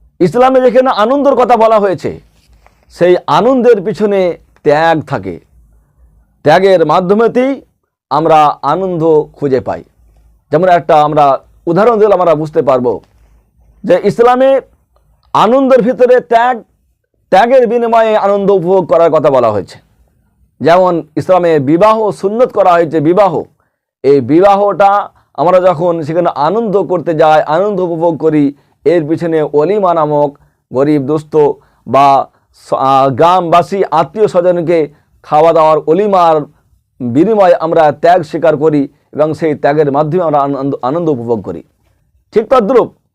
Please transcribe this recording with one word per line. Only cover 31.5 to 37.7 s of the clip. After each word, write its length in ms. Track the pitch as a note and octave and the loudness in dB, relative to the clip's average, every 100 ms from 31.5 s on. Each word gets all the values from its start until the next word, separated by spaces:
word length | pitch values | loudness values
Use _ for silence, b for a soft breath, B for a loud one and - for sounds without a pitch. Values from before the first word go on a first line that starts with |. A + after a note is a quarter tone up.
| - b b b | -2 b b b
বা 440 | B2+ C#3 C3+ - _ _ | 0 2 2 -2 _ _
স-, 220 | _ - | _ -8
আহ, 340 | - C3 C3+ C#3 | -4 0 0 0
গ্রামবাসী 720 | B2 E3 F#3 E3+ E3+ E3+ G3 F#3 | 0 0 0 0 0 0 -4 -2
আত্মীয় 360 | D#3 D#3+ G#3+ G#3 | -2 -4 -2 -2
স্বজনকে 640 | F#3+ F3+ F3 D#3+ E3+ D3 b b b | 0 0 -2 -2 -2 -2 b b b
খাওয়া 300 | - D3+ E3 | -4 0 2
দাওয়ার 260 | E3 D#3 D#3 | 2 2 0
অলিমার 600 | - E3+ G#3+ F#3+ E3+ D#3 C#3+ _ _ _ _ - | 0 0 0 0 2 0 -4 _ _ _ _ -12
বিনিময়ে 540 | B2 B2 F#3+ G#3+ F#3 | -6 -2 0 2 2
আমরা 380 | F3 D#3+ | 2 0